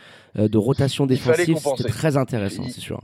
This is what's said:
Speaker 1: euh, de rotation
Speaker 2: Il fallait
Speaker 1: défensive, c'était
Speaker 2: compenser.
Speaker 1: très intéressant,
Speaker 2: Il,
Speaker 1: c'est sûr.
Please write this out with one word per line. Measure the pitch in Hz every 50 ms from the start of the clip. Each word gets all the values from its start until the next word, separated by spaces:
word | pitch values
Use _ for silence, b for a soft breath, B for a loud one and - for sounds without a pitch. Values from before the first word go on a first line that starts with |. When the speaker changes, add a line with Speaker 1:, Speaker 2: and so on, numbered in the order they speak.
| B B B B B B B 101
Speaker 1:
euh, | 107 107
de | 107 110
rotation | 101 127 - - 135 131 - - 143
Speaker 2:
Il | 131 131 123
fallait | - 160 160 165 180
Speaker 1:
défensive, | 160 165
c'était | 156 - 147
Speaker 2:
compenser. | 135 - 113 113
Speaker 1:
très | - - 156 160 135
intéressant, | 139 131 - 131 110 98 98 - - -
Speaker 2:
Il, | 127
Speaker 1:
c'est | - -
sûr. | - - - -